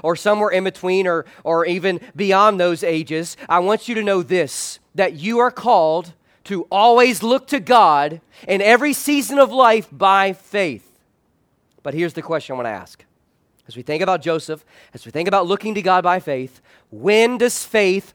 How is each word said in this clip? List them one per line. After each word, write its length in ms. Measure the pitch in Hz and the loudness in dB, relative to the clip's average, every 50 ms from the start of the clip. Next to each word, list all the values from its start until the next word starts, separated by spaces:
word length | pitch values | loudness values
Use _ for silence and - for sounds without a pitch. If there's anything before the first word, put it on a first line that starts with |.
| - | -4
or 140 | 160 170 - | -4 -4 -2
somewhere 320 | - 208 208 208 208 208 | 0 -2 0 0 0 0
in 160 | 180 185 190 | 0 -2 -2
between, 420 | 190 185 - - 185 185 190 190 180 | -2 -6 -6 -4 -2 -2 0 0 0
or, 180 | 170 165 - - - - - | -2 -4 -4 -8 -14 -12 -6
or 200 | 156 165 165 170 | -2 -2 0 0
even 360 | 170 175 185 165 190 180 170 - - - | -2 -2 -2 -2 -4 -4 -4 -8 -12 -10
beyond 460 | 143 202 190 190 190 208 214 202 180 | -6 -2 0 2 4 4 4 4 2
those 240 | 175 180 170 156 196 | 0 0 0 -2 -2
ages, 540 | 175 165 160 156 - 156 160 170 165 - - - - | -2 -2 -2 -4 -4 -6 -6 -6 -8 -12 -14 -6 -2
I 120 | 156 175 | 0 0
want 280 | 180 190 214 214 - - | 2 2 0 -2 -2 -6
you 80 | 240 | -6
to 80 | 220 208 | -4 -2
know 180 | 202 196 185 | -2 0 -2
this, 580 | 175 117 185 180 156 131 - - - - - - _ _ - | -2 -2 -2 -2 -2 -2 -6 -10 -12 -12 -14 -18 _ _ -4
that 180 | 151 190 180 165 | -2 -2 -2 -2
you 260 | 143 151 214 233 233 | -6 -6 -4 0 0
are 100 | 240 254 | 0 0
called 600 | 247 - - 240 240 185 160 156 160 170 175 170 156 _ _ _ _ _ _ | 0 -4 -2 2 2 4 4 2 0 -2 -4 -8 -14 _ _ _ _ _ _
to 240 | - 202 180 - - | -10 -8 -8 -6 -4
always 540 | - 196 214 240 233 240 247 254 233 170 - | 0 2 4 6 6 6 4 4 2 0 -2
look 240 | 226 247 269 262 - | 0 0 0 -2 -2
to 140 | 285 277 | -6 -4
God 580 | 175 139 247 233 202 170 147 143 143 151 160 165 _ _ _ - - | 0 2 4 6 6 6 4 4 0 -2 -4 -10 _ _ _ -14 -6
in 160 | - 190 190 | -4 -2 0
every 300 | 202 214 233 233 269 294 | 4 4 4 4 4 0
season 480 | 269 - - 285 294 285 240 - 269 277 | -4 -4 -4 -2 -2 -2 -2 -2 2 4
of 140 | 269 220 226 | 4 4 4
life 340 | 262 254 226 226 226 - - | 4 4 4 4 2 0 -6
by 440 | 147 135 190 190 196 196 196 196 185 | -6 0 2 2 4 4 2 0 -2
faith. 680 | - _ _ - 208 190 160 123 95 _ _ _ _ _ _ _ _ _ _ _ _ _ _ _ _ _ _ _ _ | -8 _ _ -4 -4 -2 -4 -4 -8 _ _ _ _ _ _ _ _ _ _ _ _ _ _ _ _ _ _ _ _
But 120 | - 143 139 | -12 -10 -6
here's 180 | 160 175 170 | -4 -4 -4
the 100 | 165 170 | -6 -8
question 300 | - - 170 151 - - | -10 -6 -6 -6 -6 -8
I 60 | 135 127 | -8 -8
want 80 | 120 | -6
to 60 | 117 | -6
ask. 340 | 104 92 80 - - _ _ _ _ _ _ _ _ _ _ _ _ _ _ - | -8 -10 -12 -16 -20 _ _ _ _ _ _ _ _ _ _ _ _ _ _ -20
As 80 | 113 120 | -18 -14
we 40 | |
think 220 | 120 - 151 156 185 | -10 -6 -4 -4 -2
about 180 | 185 185 165 | 0 -2 -2
Joseph, 440 | 127 165 165 160 - - 156 151 _ _ _ - - _ - | -2 -4 -4 -4 -4 -8 -12 -14 _ _ _ -20 -20 _ -20
as 120 | 120 - | -20 -18
we 60 | 117 113 | -12 -8
think 160 | 151 170 196 | -6 -4 0
about 180 | 190 196 180 170 | 0 0 0 0
looking 260 | 202 202 - 214 214 | -2 -4 -4 -6 -6
to 60 | 208 | -4
God 220 | 175 190 185 185 175 | -2 0 0 2 2
by 160 | 180 180 185 | 2 0 -2
faith, 400 | 180 156 139 127 131 127 _ _ _ _ _ _ _ _ | -2 -4 -6 -6 -6 -10 _ _ _ _ _ _ _ _
when 460 | 110 107 120 190 208 220 226 233 247 247 | -14 -6 0 2 4 4 4 2 2 0
does 260 | 240 240 - - - | -2 -2 -2 -4 -8
faith 500 | - - 214 202 185 185 196 - - _ | -4 0 0 2 2 0 -2 -4 -10 _